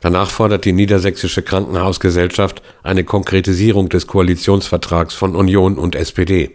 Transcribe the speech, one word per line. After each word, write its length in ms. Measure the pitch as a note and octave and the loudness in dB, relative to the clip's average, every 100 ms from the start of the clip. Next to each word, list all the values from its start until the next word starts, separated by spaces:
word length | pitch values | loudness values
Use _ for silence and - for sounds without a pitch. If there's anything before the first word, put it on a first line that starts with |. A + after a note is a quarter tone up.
Danach 280 | E2+ F2+ G2 | 0 0 0
fordert 340 | - A2 G2+ G2+ | 0 0 2 2
die 80 | |
Niedersächsische 680 | F#2 G2+ G2 F#2+ - F#2 - | 2 2 2 0 -2 -4 -4
Krankenhausgesellschaft 1200 | - F#2+ F#2+ F2+ F#2 F2+ F#2+ F2 F2+ - G2 - - - | -2 -2 -2 -2 -2 0 0 2 0 0 -2 -4 -18 -12
eine 220 | - F#2+ F2 | -4 -2 0
Konkretisierung 840 | G2+ F#2 F#2+ F#2 F#2 A2 G2 F#2 | -2 0 0 2 2 2 2 0
des 200 | F#2 - | 0 0
Koalitionsvertrags 1040 | G2 F2+ E2+ - G2 - F2 - E2+ D#2+ | 2 2 2 2 0 0 -4 -2 -2 -2
von 220 | - G2 F2 | -4 -2 0
Union 420 | F#2+ G2 F#2 F2 | 2 4 2 0
und 180 | E2+ C#2+ | -2 -4
S 160 | D#2 | -4
P 140 | - F2 | -2 0
D. 240 | F#2 - | 0 -2